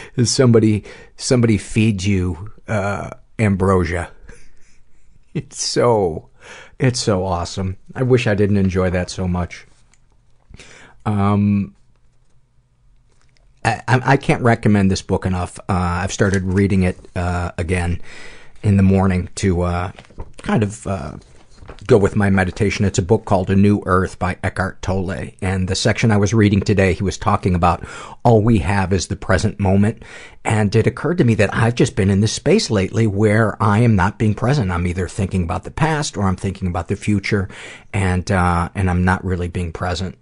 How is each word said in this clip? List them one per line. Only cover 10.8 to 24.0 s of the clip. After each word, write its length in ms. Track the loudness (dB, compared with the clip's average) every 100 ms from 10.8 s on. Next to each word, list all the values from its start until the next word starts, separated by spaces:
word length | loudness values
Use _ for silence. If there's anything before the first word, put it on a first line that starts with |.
| -20 -10 -4
Um, 680 | 0 2 2 2 2 -2 -10 _ _ _ _ _ -20 _ _ _ _ _ _ _ _ _ _ _ _
I, 180 | -2 -2 0
I, 140 | 0
I 140 | 2 0
can't 260 | 2 0
recommend 480 | 2 2 2 4 4
this 100 | 0
book 240 | -2 -2 -2
enough. 320 | -4 -4 -8
Uh, 460 | -4 -2 0 -2
I've 80 | -4
started 320 | 0 0 0
reading 400 | 0 2 2 4
it, 140 | 2 -2 -10 -6
uh, 380 | -4 -4 -4 -6
again 440 | -4 -2 -2 -4 -6 -14 -16 -18 -18 -4
in 140 | 2 4
the 80 |
morning 460 | 6 4 4 0 -4 -2
to, 260 | 0 0
uh, 320 | 0 -2 -6 -10 -20 -18 -18 -12
kind 240 | -2 0
of, 220 | 0 -4 -8
uh, 280 | -8 -8 -14 -18 -20 -20 -20 -20 -14 2
go 100 | 4
with 180 | 4 2
my 140 | 2
meditation. 560 | 2 0 -2 -2 0 -2
It's 140 | 0
a 40 |
book 220 | 0 0 2
called 240 | -2 2
A 60 | 4
New 260 | 4 4 2
Earth 340 | 0